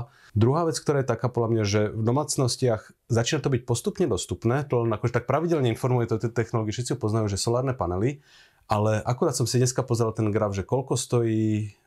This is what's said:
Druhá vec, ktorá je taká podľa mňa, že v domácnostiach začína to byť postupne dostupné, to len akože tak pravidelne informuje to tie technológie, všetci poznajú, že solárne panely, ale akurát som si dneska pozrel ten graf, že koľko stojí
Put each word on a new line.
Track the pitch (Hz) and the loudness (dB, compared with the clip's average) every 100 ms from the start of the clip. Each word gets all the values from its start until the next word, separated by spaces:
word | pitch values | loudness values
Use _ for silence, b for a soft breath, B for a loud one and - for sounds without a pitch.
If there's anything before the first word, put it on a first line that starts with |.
| 123 B B | -4 B B
Druhá | 101 113 151 165 | 2 4 4 0
vec, | 156 | -2
ktorá | - 139 | 0 0
je | 131 | 0
taká | 110 123 | -2 -2
podľa | - 117 | 0 0
mňa, | 113 | 2
že | 104 107 104 | 2 2 0
v | 107 | 0
domácnostiach | 110 131 151 - 123 - 127 110 - - - | 0 0 0 0 0 0 0 0 -4 -18 -2
začína | 113 - 156 | 0 0 0
to | 147 | 0
byť | 131 | -2
postupne | - 117 208 - 170 | 0 -4 -2 -2 0
dostupné, | 95 - 101 113 135 143 | 0 -2 -2 0 0 0
to | 123 | 0
len | 117 | 0
akože | 107 123 | 0 -2
tak | 123 - | -2 0
pravidelne | 143 170 165 127 | 0 0 2 2
informuje | 110 131 123 117 | 0 0 0 0
to | 110 | -2
tie | 120 | -2
technológie, | 117 110 117 107 | -2 -2 -2 -2
všetci | 104 127 - | -4 -4 -4
poznajú, | 110 113 107 | 0 0 0
že | 98 | -2
solárne | - 120 135 | 0 0 0
panely, | 123 87 90 120 143 B B B B B | -2 -2 0 0 -2 B B B B B
ale | 107 107 110 | 0 2 0
akurát | 123 123 - - | 0 0 0 0
som | 117 | 0
si | 123 | 2
dneska | 127 131 127 | 2 0 0
pozrel | 117 113 | 0 0
ten | 107 107 | 0 0
graf, | 104 104 | 2 0
že | 98 90 | -2 -2
koľko | 127 127 135 | -2 -2 -4
stojí | - 120 117 110 110 107 107 - | 0 0 2 2 2 0 -4 -10